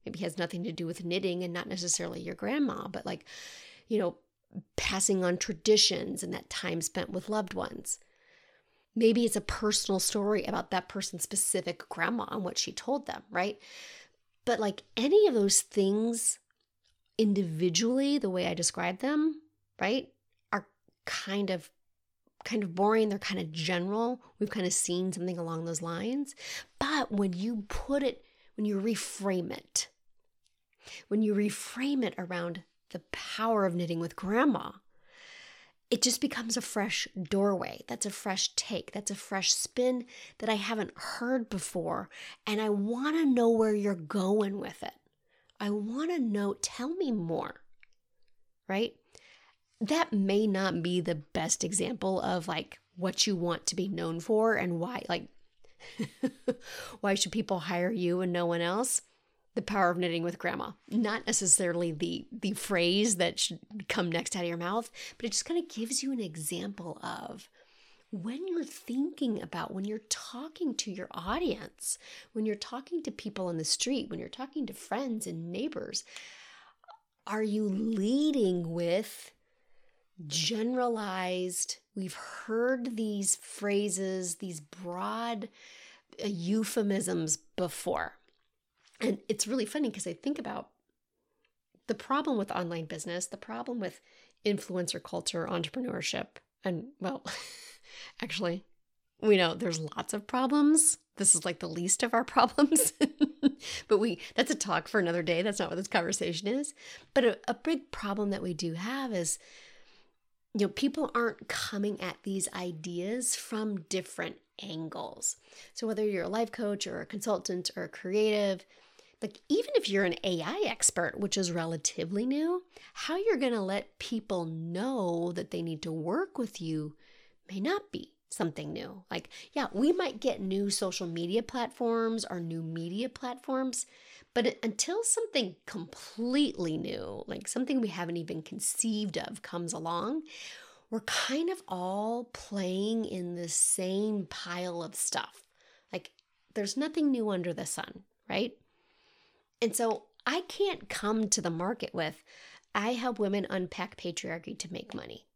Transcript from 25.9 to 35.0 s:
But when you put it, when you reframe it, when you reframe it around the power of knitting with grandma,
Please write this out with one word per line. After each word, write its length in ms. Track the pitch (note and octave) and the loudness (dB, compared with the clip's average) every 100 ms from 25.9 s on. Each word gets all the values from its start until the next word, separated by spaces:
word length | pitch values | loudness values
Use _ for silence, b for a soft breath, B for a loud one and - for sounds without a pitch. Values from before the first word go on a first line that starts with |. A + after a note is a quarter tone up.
| E3+ G#3 C4+ C#4 - B B B - | -2 -2 -2 -4 -8 B B B -4
But 340 | C#4 D#4 B3+ | 0 0 0
when 220 | G#3 G3 | 2 0
you 320 | F3 G#3 A3+ G3+ | 0 -2 -2 -4
put 360 | - - C#4 | -6 0 0
it, 200 | C4+ - b b b - | 0 -2 b b b -4
when 100 | G#3 | 0
you 140 | G3+ | 2
reframe 720 | G#3 A3 - - G3 F#3 E3+ | 0 0 -2 -4 0 0 -2
it, 360 | - - - - _ _ _ _ _ _ _ _ _ B B B | -6 -4 -4 -4 _ _ _ _ _ _ _ _ _ B B B
when 140 | G#3 | 2
you 120 | A3 | 4
reframe 720 | G3+ G#3 G3+ - A#3 C4+ C#4 | 4 2 0 -8 -2 0 2
it 100 | G#3 - | 2 -2
around 460 | F3+ F3+ F3 F3 - _ _ | -4 -2 -2 -4 -10 _ _
the 100 | - _ | -12 _
power 540 | - - - A3+ A3 F#3+ | -10 -8 -2 2 4 4
of 100 | F3 | 2
knitting 240 | E3+ E3 | 0 0
with 160 | E3+ - | -2 -4
grandma, 560 | F#3 A3 C#4+ G#3+ - - _ B | 0 6 6 4 -2 -12 _ B